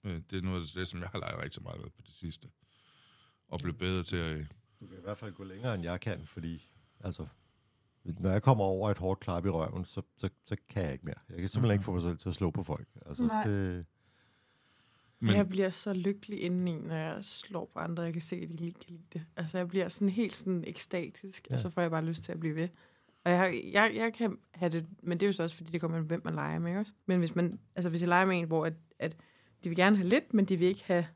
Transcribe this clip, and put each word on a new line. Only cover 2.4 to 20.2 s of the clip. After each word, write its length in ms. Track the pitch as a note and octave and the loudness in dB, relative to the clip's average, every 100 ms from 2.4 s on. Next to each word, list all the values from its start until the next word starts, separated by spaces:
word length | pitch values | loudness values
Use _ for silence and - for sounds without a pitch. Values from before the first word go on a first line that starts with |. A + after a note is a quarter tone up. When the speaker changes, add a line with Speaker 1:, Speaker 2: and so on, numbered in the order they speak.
| - _ _ _ _ _ _ _ _ _ _ | -16 _ _ _ _ _ _ _ _ _ _
Speaker 1:
Og 120 | - | -4
blevet 180 | E2+ D#2+ | -4 -2
bedre 260 | F2+ F#2 | 0 0
til 120 | E2+ F2+ | 0 -2
at, 200 | D#2+ D#2 | -2 -4
øh, 100 | D2+ - _ _ | -6 -12 _ _
Speaker 2:
Du 80 | - | -18
kan 100 | F#2 | -12
i 40 | |
hvert 160 | F2+ G#2 | -10 -8
fald 160 | A2 | -10
gå 100 | E2 | -12
længere, 300 | F#2+ F#2+ B2 G#2 | -14 -6 -4 -2
end 80 | |
jeg 160 | E2+ F2+ | -2 -4
kan, 260 | - E2+ D#2+ | -4 -6 -8
fordi, 440 | - E2 E2+ - _ _ _ | -8 -8 -8 -12 _ _ _
altså, 280 | G2 - D#2 - _ _ _ _ _ _ | -8 -8 -10 -14 _ _ _ _ _ _
når 260 | - D#2+ F#2 | -10 -2 2
jeg 120 | G2 | 4
kommer 200 | C3+ A#2 | 6 6
over 280 | G2 F#2+ G#2 | 4 2 0
et 60 | G2 | 2
hårdt 220 | F#2 F#2+ | 0 0
klap 260 | - F2 F#2 | 0 0 0
i 40 | |
røven, 360 | E2 D#2+ F2 F2+ | 0 -2 -4 -6
så, 160 | - - _ | -8 -10 _
så, 120 | F#2+ _ - | -6 _ -8
så 100 | G#2 _ | -8 _
kan 140 | - | -4
jeg 80 | E2 | -2
ikke 120 | C2+ - | -4 -8
mere. 100 | - - | -10 -10
Jeg 80 | F2 | -4
kan 120 | F#2+ | -2
simpelthen 120 | A2 B2 | 2 4
Speaker 1:
Mhm. 40 | |
Speaker 2:
ikke 120 | G2+ | 4
få 80 | F#2+ | 4
mig 100 | F2+ | 0
selv 160 | E2+ E2 | 0 -2
til 120 | - | -4
at 60 | E2+ | 0
slå 160 | F#2 | 0
på 120 | D#2+ | 0
folk. 240 | F2+ D2+ - - - | -4 -6 -8 -18 -14
Altså, 180 | - A#3+ | -2 0
Speaker 3:
Nej. 180 | G#3+ | 2
Speaker 2:
det 420 | G#3+ G2+ F#2+ F2+ E2+ _ _ _ _ _ _ _ _ _ _ _ _ _ | 2 2 0 -4 -8 _ _ _ _ _ _ _ _ _ _ _ _ _
Speaker 1:
Men 160 | A2+ G3+ | 4 6
Speaker 4:
Jeg 140 | F#3 | 6
bliver 200 | F#3+ F#3+ | 2 0
så 240 | F3+ - | 0 -2
lykkelig 480 | F#3 F3+ G3+ G#3 G#3 | 0 0 -2 -6 -6
indeni, 340 | F3 F3+ F3+ D#3+ | -2 0 0 -2
når 200 | - D#3+ | -4 -4
jeg 280 | D#3+ - | -4 -6
slår 460 | - - - F#3 - | -6 -6 -6 -8 -8
på 60 | - | -6
andre, 240 | E3 E3+ | -6 -4
jeg 100 | E3+ | -4
kan 80 | E3+ | -4
se, 140 | D#3+ F3 | -4 -4
at 140 | E3 | -8
de 60 | E3 | -8
lige 160 | E3+ | -8
kan 120 | E3+ - | -10 -18
lide 120 | E3+ - | -18 -10
det. 120 | E3 D#3+ - | -10 -10 -8
Altså, 220 | E3 F#3 | -6 -4
jeg 100 | F3+ | -2
bliver 200 | F#3+ F3+ | 0 -2
sådan 200 | - G3+ | 2 0
helt 260 | G3 | 2